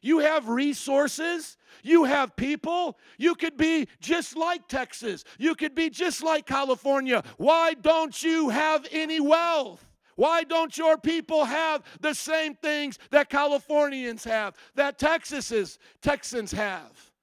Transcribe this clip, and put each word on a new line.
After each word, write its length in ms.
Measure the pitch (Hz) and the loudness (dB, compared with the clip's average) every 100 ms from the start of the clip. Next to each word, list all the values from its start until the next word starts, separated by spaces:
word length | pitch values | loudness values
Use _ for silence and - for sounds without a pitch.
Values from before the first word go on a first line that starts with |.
You 160 | 240 320 | 2 2
have 300 | 302 311 226 | 4 0 0
resources. 1080 | 233 285 269 - 277 285 - 320 339 302 - _ - | -2 0 -2 0 0 0 -2 -4 -4 -8 -20 _ -18
You 220 | 226 339 | 4 6
have 320 | 277 285 254 - | 6 2 0 -4
people. 640 | 262 294 302 349 349 - _ _ | -4 -4 -4 -2 -4 -8 _ _
You 160 | 294 | -2
could 240 | 339 330 285 | 0 -4 0
be 300 | 311 320 269 _ | 0 0 -2 _
just 360 | 190 349 294 311 | -4 -2 -2 -4
like 320 | 330 349 _ | -4 -4 _
Texas. 560 | 262 247 - 226 175 - - | -8 -8 -8 -10 -10 -12 -4
You 160 | 285 320 | -2 -2
could 180 | 311 | -4
be 160 | 269 320 | -2 -4
just 320 | 233 349 - | -2 -4 -2
like 240 | 320 311 302 | -2 -2 -2
California. 800 | 269 277 254 277 277 262 240 - - | -4 0 -2 0 0 2 -2 -2 -2
Why 360 | 233 330 330 | 2 4 2
don't 480 | 302 302 320 320 - | 2 2 2 2 -4
you 280 | 320 320 294 | -2 0 0
have 380 | 226 311 311 294 | 0 0 0 -2
any 280 | 311 311 320 | -6 -4 -2
wealth? 640 | 285 320 339 320 240 175 _ _ _ - | 2 4 4 0 -2 -10 _ _ _ 0
Why 280 | 269 330 320 | 2 2 2
don't 320 | 330 320 - | 0 0 0
your 200 | 320 311 | 2 2
people 460 | 311 330 311 320 | 2 -4 0 0
have 400 | 269 285 320 302 - - | 2 0 -2 -2 -6 -6
the 140 | 294 | -4
same 420 | 294 - 320 311 269 | -4 -2 -2 -2 -4
things 420 | 311 302 285 - - | -4 -2 -4 -10 2
that 200 | 285 285 | 2 2
Californians 920 | 285 285 285 - 294 294 269 247 226 | 0 0 0 0 0 0 -2 -8 -8
have, 320 | 233 220 202 - - - | -4 -4 -4 -10 -14 -2
that 220 | 277 285 | -2 2
Texas 540 | 294 330 - 285 214 | 0 0 -2 -10 -4
is, 260 | 226 180 - _ _ | -4 -4 -8 _ _
Texans 520 | - 285 - 247 208 | -2 -2 -4 -8 -6
have? 580 | 180 208 185 135 _ _ _ | -4 -4 -6 -12 _ _ _